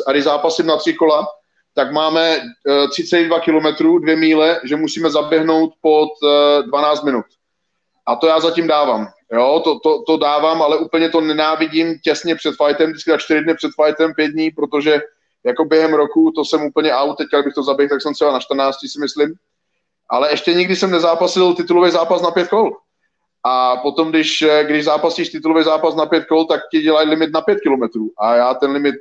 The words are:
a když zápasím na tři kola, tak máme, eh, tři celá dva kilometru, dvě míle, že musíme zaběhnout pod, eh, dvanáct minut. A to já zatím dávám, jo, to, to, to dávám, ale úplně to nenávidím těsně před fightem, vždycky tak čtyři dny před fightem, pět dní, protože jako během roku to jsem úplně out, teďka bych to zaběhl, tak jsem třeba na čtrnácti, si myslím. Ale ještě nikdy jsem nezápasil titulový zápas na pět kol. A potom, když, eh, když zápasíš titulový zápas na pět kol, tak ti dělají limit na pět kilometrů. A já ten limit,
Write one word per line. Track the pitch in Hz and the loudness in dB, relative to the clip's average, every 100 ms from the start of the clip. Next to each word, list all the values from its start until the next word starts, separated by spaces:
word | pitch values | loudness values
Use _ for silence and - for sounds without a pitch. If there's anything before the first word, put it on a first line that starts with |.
| - | -2
a | |
když | 143 | 0
zápasím | 143 147 165 160 160 | 0 0 0 -2 0
na | 156 | 0
tři | 165 | -2
kola, | 160 165 151 151 - _ _ _ | 0 2 2 -2 -10 _ _ _
tak | - 131 | -4 -2
máme, | 151 156 160 165 156 120 - 139 | 0 0 0 0 0 -4 -8 0
eh, | 143 139 | 2 0
tři | - | -2
celá | 165 175 165 | -2 0 2
dva | 165 | 0
kilometru, | 165 156 151 151 160 175 | 2 0 0 0 2 2
dvě | 156 160 | 2 2
míle, | 160 156 156 170 | 2 4 2 0
že | 127 151 | -4 -4
musíme | 156 160 160 | -4 -4 -2
zaběhnout | 151 147 160 160 160 160 - | -2 0 0 2 2 0 0
pod, | 156 151 151 151 | 2 2 2 0
eh, | 147 147 147 147 | 2 4 4 2
dvanáct | 120 143 147 147 | 0 0 0 0
minut. | 143 123 - _ _ _ _ _ _ _ - | -2 -4 -6 _ _ _ _ _ _ _ -6
A | 120 | 0
to | 165 | 2
já | 160 | 2
zatím | 165 170 165 | 2 0 0
dávám, | 151 147 110 104 - _ | 0 2 -2 -4 -14 _
jo, | 117 127 156 | 0 2 2
to, | 160 139 | 0 0
to, | 156 151 - | 0 0 0
to | 160 | 0
dávám, | 147 147 156 160 | 0 0 0 2
ale | 147 156 | 0 0
úplně | 165 165 165 | 0 -2 0
to | 165 | 0
nenávidím | 156 151 156 160 160 156 165 160 | 0 0 -2 0 -2 -2 -2 -2
těsně | - 143 170 | -2 -2 -2
před | 165 156 - 147 | -4 -4 0 0
fightem, | 147 160 | 2 0
vždycky | 156 - | -2 -2
tak | 151 | -2
čtyři | - 156 | 0 0
dny | 160 | 0
před | 165 151 - | -2 -4 0
fightem, | 151 151 160 | 0 2 -2
pět | 151 151 | 0 -4
dní, | 156 160 | -2 -4
protože | 156 147 147 147 147 151 _ _ _ | -4 -4 -2 0 0 -2 _ _ _
jako | 123 123 | -4 -2
během | 151 160 160 | 0 2 2
roku | 151 147 160 160 | 2 0 2 2
to | 160 | 0
jsem | 143 156 | -2 -2
úplně | 147 156 151 | -2 -2 0
out, | 127 143 147 | 0 -2 -4
teďka | 151 143 | -2 -2
bych | 143 | 0
to | 143 | -4
zaběhl, | 135 139 143 | -2 0 0
tak | 143 | -2
jsem | 151 | -4
třeba | 143 147 | -2 0
na | 131 | 0
čtrnácti, | - 139 135 135 131 | -2 -2 -2 -4 -10
si | 143 | -8
myslím. | 143 151 147 170 _ _ _ _ _ _ - | -8 -2 -4 -4 _ _ _ _ _ _ -6
Ale | 123 147 | -2 0
ještě | 147 - | 0 0
nikdy | 175 180 180 | 0 0 0
jsem | 190 | 0
nezápasil | 175 170 165 180 180 185 | 0 0 0 0 2 2
titulový | 175 170 175 175 | 0 0 2 4
zápas | 170 160 180 | 2 0 0
na | 175 | 0
pět | 175 170 | -2 0
kol. | 208 190 - _ _ _ _ _ _ | 0 0 -4 _ _ _ _ _ _
A | 127 127 127 127 | -4 0 0 0
potom, | 139 143 160 | -2 -2 0
když, | 160 151 - | 0 0 0
eh, | 156 151 | 2 2
když | 151 151 | 2 0
zápasíš | 151 151 170 - 165 | 0 0 -2 -2 -6
titulový | 156 156 160 | -4 0 2
zápas | 160 156 160 | 2 2 0
na | 151 156 | 0 0
pět | 165 | -2
kol, | - 160 | 0 0
tak | 160 156 - | 2 -2 -2
ti | 160 | 0
dělají | 156 156 156 | 2 2 2
limit | 156 160 | 0 0
na | 156 | -2
pět | 156 202 | 0 0
kilometrů. | 156 135 113 113 107 - | 0 0 -2 -4 -8 -4
A | 107 | 0
já | 120 123 | 2 2
ten | 127 139 | 0 -2
limit, | 139 143 120 | 0 -2 -4